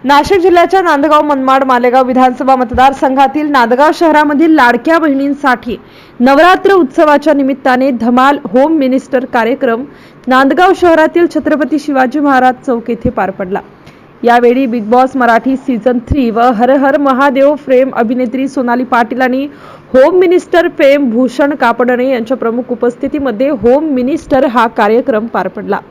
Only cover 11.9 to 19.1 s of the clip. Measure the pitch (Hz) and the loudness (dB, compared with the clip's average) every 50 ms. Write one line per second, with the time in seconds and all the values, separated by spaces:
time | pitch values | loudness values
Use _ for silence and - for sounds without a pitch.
11.9 | 277 262 254 247 254 302 285 285 269 254 254 254 247 254 - - 240 233 - - | -2 -2 -2 0 -2 -2 0 2 2 2 2 0 0 -2 -6 -6 -6 -4 -4 -8
12.9 | 233 - - 208 202 - 190 180 196 - 196 180 196 180 - - - _ - - | -8 -6 -6 -6 -4 -4 -6 -6 -6 -8 -8 -8 -8 -8 -10 -12 -20 _ -20 -20
13.9 | - - - - - - - 240 233 240 240 240 240 262 269 233 226 240 208 214 | -20 -20 -20 -20 -16 -4 0 2 2 4 4 2 2 2 -2 -2 -4 -6 -2 0
14.9 | 247 254 262 262 - 269 240 240 226 226 226 262 269 262 - - 247 214 - 254 | 2 2 2 0 0 -2 0 2 0 0 0 -2 -4 -4 -4 -6 -6 -2 -2 -2
15.9 | 247 247 240 - - 294 254 226 202 226 233 254 247 202 247 254 269 285 269 277 | -2 -2 -4 -4 -2 -2 -2 -2 0 0 0 0 2 0 0 2 2 2 2 0
16.9 | 277 302 285 277 254 240 277 285 285 269 269 285 302 285 - 269 262 247 269 262 | 0 0 0 0 0 2 0 0 2 2 2 2 0 -2 -2 0 2 2 2 0
17.9 | - - 233 214 262 247 254 226 240 262 269 262 - 285 247 240 240 247 254 247 | -2 -4 -2 -2 -2 -4 -4 -4 -4 -6 -6 -4 -4 -4 -4 -2 -2 -4 -2 -2
18.9 | 254 233 240 220 | -2 -2 -2 -2